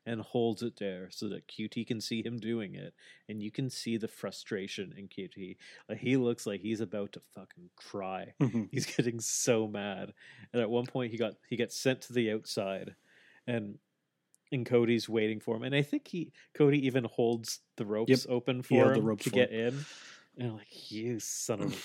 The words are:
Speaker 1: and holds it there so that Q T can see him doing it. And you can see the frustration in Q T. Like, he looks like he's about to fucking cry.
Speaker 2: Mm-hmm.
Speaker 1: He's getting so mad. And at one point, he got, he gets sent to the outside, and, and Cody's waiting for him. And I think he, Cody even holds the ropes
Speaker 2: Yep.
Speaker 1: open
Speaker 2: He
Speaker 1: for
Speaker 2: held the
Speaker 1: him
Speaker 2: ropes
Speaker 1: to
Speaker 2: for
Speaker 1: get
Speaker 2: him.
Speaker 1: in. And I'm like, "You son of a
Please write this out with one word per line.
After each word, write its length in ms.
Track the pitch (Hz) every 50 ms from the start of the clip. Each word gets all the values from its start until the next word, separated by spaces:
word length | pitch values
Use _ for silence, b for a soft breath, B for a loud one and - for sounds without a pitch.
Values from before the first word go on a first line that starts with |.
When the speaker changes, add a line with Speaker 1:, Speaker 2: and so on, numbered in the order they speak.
| -
Speaker 1:
and 140 | 113 117 110
holds 420 | 104 - - 123 117 117 107 -
it 140 | 117 113 - -
there 300 | 101 98 92 90 92 92
so 180 | - - 110 104
that 180 | 95 90 - -
Q 180 | - - 107
T 180 | 107 - 120 113
can 160 | - 123 110
see 220 | - - 117 113 110
him 140 | 117 120 117
doing 380 | 104 113 117 113 104 92 95
it. 180 | 95 95 87 b b b b b b b -
And 140 | 107 107
you 80 | 104 107
can 180 | - - 135 127
see 260 | - - - 117 113
the 100 | 110 110 110
frustration 840 | - - - 98 92 - - - 117 95 98 98 - - 98 85 73
in 120 | 98 98 92
Q 180 | - - 95
T. 300 | 87 - 101 95 92 - B B B B B B -
Like, 100 | 110 110
he 180 | - 139 131
looks 300 | 131 123 120 120 - -
like 140 | 113 101 90
he's 200 | 98 107 113 104
about 320 | 117 87 104 104 101 98 -
to 60 | 85 - _ -
fucking 360 | 101 92 - - 87 87 87 _
cry. 600 | - - - - 101 95 95 95 92 95 - - -
Speaker 2:
Mm-hmm. 240 | 147 117 113 117 104 -
Speaker 1:
He's 160 | - 95 -
getting 320 | - - - 131 120 117 117
so 480 | 110 - - - - 131 120 110 110
mad. 460 | 110 107 104 101 104 95 95 101 101 B B B B B B 104 B
And 100 | - 120
at 80 | 113 104
one 160 | 120 120 120
point, 240 | 113 - 131 123 113
he 80 | 113 110
got, 160 | 113 104 95 - _ -
he 60 | 123
gets 200 | 110 120 - -
sent 260 | - - 131 127 -
to 100 | - -
the 180 | 120 123 117 107
outside, 640 | 107 110 - - - 117 101 95 95 95 95 95 95 b b b b b b b b b _ 123
and, 300 | 120 117 104 104 104 - _ _ _ _ _ _ _ _ _ _ _ _ _ -
and 140 | 147 131 117
Cody's 420 | - 127 120 120 113 120 113 - -
waiting 320 | 110 113 107 110 110 104
for 160 | - 120 113
him. 60 | 113
And 120 | 123 131 139
I 60 | 143
think 260 | 143 - 294 302 - -
he, 220 | - 175 - - b b b b
Cody 340 | - - 151 139 143 147 135
even 180 | 131 120 131 117
holds 560 | 110 - - 120 117 120 117 113 - - - _ _ _ -
the 80 | 113
ropes 240 | 101 107 107 113 127
Speaker 2:
Yep. 100 | 131 127 - -
Speaker 1:
open 280 | 127 123 - - 127 127
Speaker 2:
He 40 |
Speaker 1:
for 120 | 123 - 123 127 131
Speaker 2:
held 60 | 131
the 80 | 120 113
Speaker 1:
him 60 | 107
Speaker 2:
ropes 180 | 110 110 101 -
Speaker 1:
to 60 | 120
Speaker 2:
for 60 | 110
Speaker 1:
get 140 | 123 123 -
Speaker 2:
him. 320 | 110 113 113 123 135 143 147 B B B B B B B B B _
Speaker 1:
in. 60 | -
And 80 | 123 120
I'm 40 | 107 107
like, 320 | - - - - - -
"You 280 | 104 107 113 120 120 107
son 420 | - - - - - - 113 101
of 100 | 101 98
a 40 | 95 95